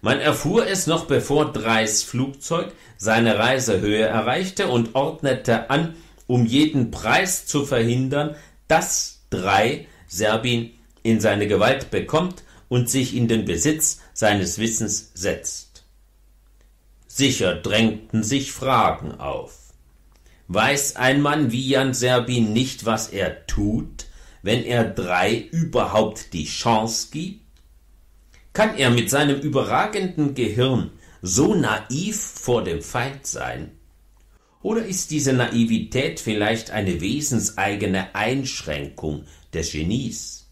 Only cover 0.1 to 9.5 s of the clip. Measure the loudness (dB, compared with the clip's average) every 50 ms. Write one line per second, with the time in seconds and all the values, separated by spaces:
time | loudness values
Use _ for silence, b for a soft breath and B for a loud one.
0.1 | 0 2 2 0 0 0 -2 2 2 2 2 2 0 -2 0 0 0 -2 0 0
1.1 | 0 0 2 2 2 2 2 0 -2 -4 -2 0 2 2 2 2 0 -2 -4 -2
2.1 | -2 -2 -2 -2 -4 -10 -6 -4 -2 -2 -2 -4 B B B B B B 0 2
3.1 | 4 4 4 4 4 4 4 2 2 2 2 2 0 2 2 2 2 2 2 2
4.1 | 2 0 0 0 0 0 -2 -4 -2 -2 -2 2 2 2 0 2 0 0 0 0
5.1 | -2 -2 0 0 0 0 2 2 0 0 2 0 0 0 0 -2 B B B B
6.1 | B B B _ 2 4 4 4 4 4 4 4 4 2 0 0 -2 -4 -2 2
7.1 | 2 2 2 0 -2 -6 -6 -2 -2 -2 0 0 0 2 2 2 2 0 0 0
8.1 | 0 -2 -2 -2 -6 B B B B B B _ 2 2 2 0 -4 -4 -4 -6
9.1 | -10 -18 _ _ -6 -2 0 2